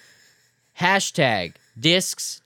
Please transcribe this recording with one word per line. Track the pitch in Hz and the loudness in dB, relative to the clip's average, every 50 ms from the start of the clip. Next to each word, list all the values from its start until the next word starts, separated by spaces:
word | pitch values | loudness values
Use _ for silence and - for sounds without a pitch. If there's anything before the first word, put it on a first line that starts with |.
| - - _ _ _ _ _ _ _ _ _ _ _ _ _ - | -20 -20 _ _ _ _ _ _ _ _ _ _ _ _ _ -2
Hashtag | 180 180 196 196 190 - - - 147 127 110 95 87 85 - _ _ _ _ 110 | 0 2 2 2 0 -2 0 0 2 2 2 0 -2 -6 -10 _ _ _ _ -2
discs | 120 160 175 185 185 - - - - - - - _ | 2 2 2 2 0 -2 -6 -8 -10 -10 -12 -14 _